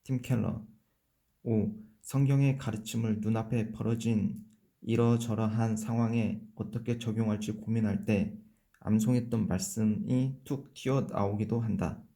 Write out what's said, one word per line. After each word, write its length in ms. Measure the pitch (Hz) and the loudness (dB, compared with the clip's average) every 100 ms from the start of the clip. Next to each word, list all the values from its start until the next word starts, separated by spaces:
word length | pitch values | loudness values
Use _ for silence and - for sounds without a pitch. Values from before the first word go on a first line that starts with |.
팀 180 | - 127 | -4 -6
켈러. 420 | - 123 98 - - - _ _ _ _ _ _ | 0 0 0 -4 -10 -20 _ _ _ _ _ _
오. 300 | 123 110 101 - - _ | 0 2 0 -4 -14 _
성경의 580 | - 135 139 139 139 135 | -4 2 4 6 4 2
가르침을 640 | - 107 - 117 113 101 | -2 -6 -4 -2 0 0
눈앞에 500 | 104 113 110 120 104 | 0 0 0 -2 -2
벌어진 640 | - 110 117 117 107 95 - - _ _ _ | -2 0 0 2 2 0 -4 -12 _ _ _
이러저러한 960 | - 113 117 117 117 110 110 110 113 110 | -2 2 4 4 2 0 0 2 0 0
상황에 640 | - 117 117 117 104 - - | -2 0 2 2 0 -2 -10
어떻게 460 | - 110 117 117 117 | -8 -6 -6 -4 -4
적용할지 540 | 117 110 113 104 - | -2 0 0 0 -2
고민할 520 | 107 - 113 110 98 - | -6 -2 0 2 0 2
때 320 | 104 104 - - _ _ _ | 0 0 -6 -18 _ _ _
암송했던 680 | - 107 110 123 120 117 104 | 0 2 4 2 0 -2 0
말씀이 880 | 92 - - 110 107 - 127 131 135 | 0 -2 0 0 0 0 0 0 -4
툭 280 | - 139 - - | -6 -6 -6 -8
튀어나오기도 840 | 131 135 95 - 101 104 104 117 | -2 0 0 -2 0 0 0 0
한다. 440 | 113 95 90 - - | 0 -2 -2 -4 -14